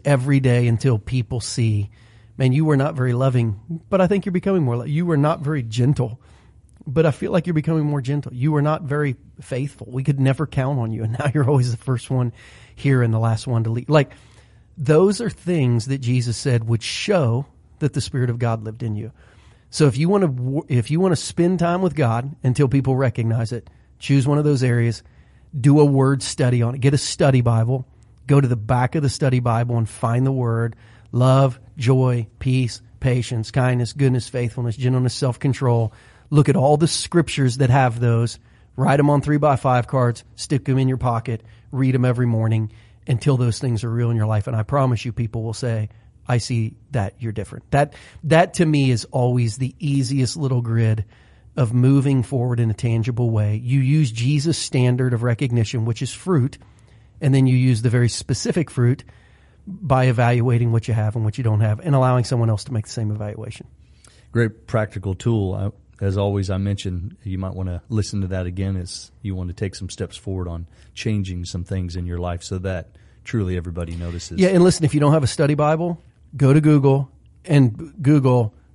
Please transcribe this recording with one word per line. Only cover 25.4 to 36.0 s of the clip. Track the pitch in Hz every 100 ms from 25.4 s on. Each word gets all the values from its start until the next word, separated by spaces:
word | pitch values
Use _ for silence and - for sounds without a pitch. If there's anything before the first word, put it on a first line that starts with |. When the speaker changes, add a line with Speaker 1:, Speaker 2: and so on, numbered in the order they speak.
| _ 143
Speaker 1:
do | 131 147
a |
word | 147 135 135 135
study | - - 127 123
on | 117
it, | 135
get | 139
a | 139
study | - - 151 131
Bible, | 120 113 113 131 - _ - - -
go | 143
to | 131
the | 120
back | 110 127 127
of | 165
the | 139
study | - 139 127
Bible | 120 113 120 117
and | 110
find | - 117 120 131
the |
word | 135 120 113 117 - - - -
love, | 120 131 135 135 123 - -
joy, | 120 131 127 120 110 -
peace, | 135 127 120 - - -
patience, | 131 123 110 117 110
kindness, | 135 127 123 117
goodness, | 147 135 127 -
faithfulness, | 127 120 127 120 110
gentleness, | 123 127 127
self-control. | - 135 113 143 123 131 117 110 -